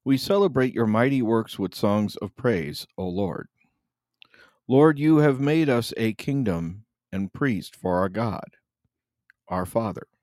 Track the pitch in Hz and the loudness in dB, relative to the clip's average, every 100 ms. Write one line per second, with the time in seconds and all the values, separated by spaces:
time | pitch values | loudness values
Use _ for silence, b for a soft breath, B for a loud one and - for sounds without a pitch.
0 | 131 135 - 202 196 131 127 - 110 110 | 0 0 2 2 2 2 0 0 0 2
1 | 131 135 110 113 113 - 92 - 104 104 | 2 2 0 0 -2 -6 -6 -2 0 0
2 | 104 - 101 - 123 95 73 - - - | -2 -6 -12 -4 -2 -2 -4 -10 -14 -10
3 | 92 90 95 - - _ _ _ _ _ | -6 -4 -4 -6 -12 _ _ _ _ _
4 | _ _ _ b b b - 131 156 143 | _ _ _ b b b 2 6 6 6
5 | 156 156 147 131 143 160 147 120 - - | 4 6 4 2 0 2 2 0 -2 -2
6 | 110 104 - 139 110 85 82 98 - _ | -4 -4 -4 -2 0 -2 -4 -10 -18 _
7 | - 98 98 - 139 98 - - 92 90 | -10 -6 -6 -4 -2 -2 -6 -8 -2 0
8 | 95 101 113 90 - _ _ _ _ _ | 0 -2 -4 -6 -12 _ _ _ _ _
9 | _ _ _ _ - 90 92 117 110 87 | _ _ _ _ -8 -6 -2 -2 -4 -8
10 | - _ | -14 _